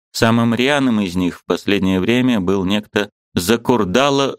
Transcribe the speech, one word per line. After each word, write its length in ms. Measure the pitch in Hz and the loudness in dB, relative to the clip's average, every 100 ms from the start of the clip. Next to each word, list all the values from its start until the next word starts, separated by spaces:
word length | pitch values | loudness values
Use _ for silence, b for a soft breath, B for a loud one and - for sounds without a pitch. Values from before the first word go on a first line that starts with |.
| _ | _
Самым 420 | - 117 117 117 | -2 0 2 0
рьяным 460 | 113 127 147 135 110 | 0 0 0 0 0
из 160 | 98 90 | -2 -2
них 240 | 90 - | -2 -4
в 40 | |
последнее 540 | - 87 - 101 95 92 | -6 -4 0 0 0 0
время 420 | 92 123 127 117 | 0 0 0 0
был 240 | 90 98 | 0 -2
некто 460 | 90 104 - 107 101 _ _ | 0 -4 -4 -4 -4 _ _
Закурдало 1040 | 107 87 113 117 120 95 104 143 139 135 | -4 0 0 2 0 2 2 2 2 -2